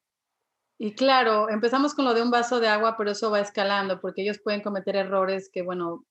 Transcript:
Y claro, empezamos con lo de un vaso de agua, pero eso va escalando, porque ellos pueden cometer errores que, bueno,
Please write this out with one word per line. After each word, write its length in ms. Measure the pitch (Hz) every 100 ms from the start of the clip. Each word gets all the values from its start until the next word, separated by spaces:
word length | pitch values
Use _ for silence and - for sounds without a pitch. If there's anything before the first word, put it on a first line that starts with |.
| _ _ _ _ _ _ _ -
Y 160 | 214
claro, 540 | 208 262 262 226 214 214
empezamos 460 | 214 233 254 285
con 100 | 294
lo 80 | 262
de 80 | 226
un 80 | 240
vaso 300 | 240 240 247
de 80 | 226
agua, 280 | 208 226 226
pero 120 | 208
eso 180 | 208 226
va 100 | 208
escalando, 600 | 202 - 196 202 190 185
porque 220 | 185 180
ellos 180 | 196 202
pueden 160 | 220 208
cometer 320 | 208 196 190 196
errores 520 | 190 196 190 190 190
que, 100 | 190
bueno, 420 | 180 180 170 170 _